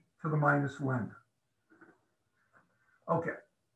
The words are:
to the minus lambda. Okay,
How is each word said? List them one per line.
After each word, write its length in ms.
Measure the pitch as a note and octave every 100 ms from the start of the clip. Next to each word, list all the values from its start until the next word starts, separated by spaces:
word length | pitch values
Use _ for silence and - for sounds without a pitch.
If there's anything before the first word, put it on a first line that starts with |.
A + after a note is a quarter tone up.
| _ _
to 80 | D#3+
the 80 | D3+
minus 420 | C#3+ C#3+ C#3 -
lambda. 340 | C3+ B2+ G2 - _ _ _ _ _ _ - _ _ _ _ _ _ _ _ _ _ _ -
Okay, 220 | E3 - - - _ _